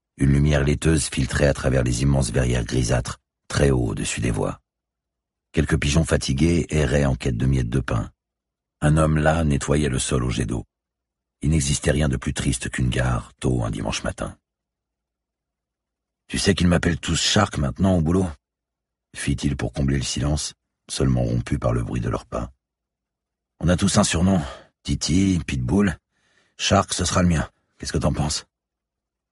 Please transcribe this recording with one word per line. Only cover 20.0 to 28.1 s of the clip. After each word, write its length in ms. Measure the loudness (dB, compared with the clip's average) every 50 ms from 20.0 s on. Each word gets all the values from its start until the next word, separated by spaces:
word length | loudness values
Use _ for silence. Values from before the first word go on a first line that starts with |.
| -2
silence, 500 | -4 -4 -4 -2 -2 -2 -2 -4 -6 -12 _ _ _ _ _ _ -10
seulement 360 | -4 -2 0 2 2 2 0
rompu 360 | 0 -2 -2 -2 -4 -4 -2
par 140 | -2 -2 -2
le 100 | -2 -2
bruit 160 | -4 -4 -4
de 80 | -4 -4
leurs 180 | -6 -6 -8
pas. « 280 | -10 -8 -8 -8 -10 -12 _ _ _ _ _ _ _ _ _ _ _ _ _ _ _ _ _ _ _ _ -2
On 80 | 0 2
a 80 | 2
tous 220 | 2 2 2 2 2
un 80 | 2
surnom. 360 | 2 2 2 2 2 2 0 0 -4 -10 -16 -20 _ _ _ -6
Titi, 580 | -6 -4 -4 -2 0 2 2 2 2 2 0 -2
Pitbull. 520 | -4 -4 -4 -2 0 2 2 2 2 -2 -4 _ _ _ _ _ _ _ _ _ _ _
Shark, 380 | -6 0 2 4 4 4 2 -2
ce 100 | -2 -2
sera 180 | 0 2 2
le 60 | 4 4
mien. 220 | 4 2 0 -4 _ _ _ _ _ _
Qu'est-ce 140 | -10 -6
que 60 | -4 -2
t'en 160 | 0 0